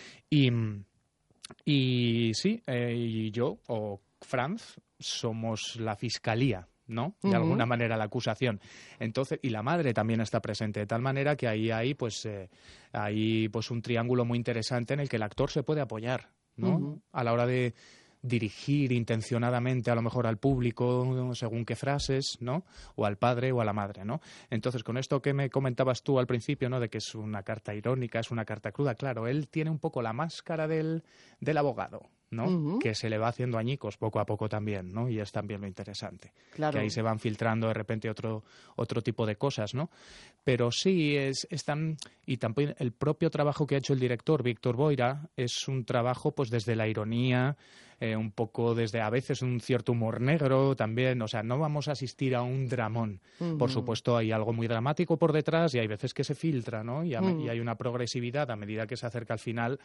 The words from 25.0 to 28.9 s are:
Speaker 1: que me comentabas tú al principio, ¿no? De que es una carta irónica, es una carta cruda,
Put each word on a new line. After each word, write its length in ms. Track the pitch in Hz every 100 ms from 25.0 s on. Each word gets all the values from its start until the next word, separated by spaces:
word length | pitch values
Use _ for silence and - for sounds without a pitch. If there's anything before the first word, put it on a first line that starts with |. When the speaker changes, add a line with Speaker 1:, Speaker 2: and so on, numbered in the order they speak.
| - 139
Speaker 1:
que 100 | 143
me 160 | 139 135
comentabas 540 | 139 135 123 131 120
tú 160 | - 135
al 80 | 123
principio, 420 | 120 - 143 123
¿no? 100 | 127
De 80 | 117
que 100 | 110
es 160 | - 113
una 260 | 107 104
carta 320 | 92 110 -
irónica, 460 | 104 117 131 120 113
es 100 | -
una 160 | 117 107
carta 260 | 104 110
cruda, 220 | 123 143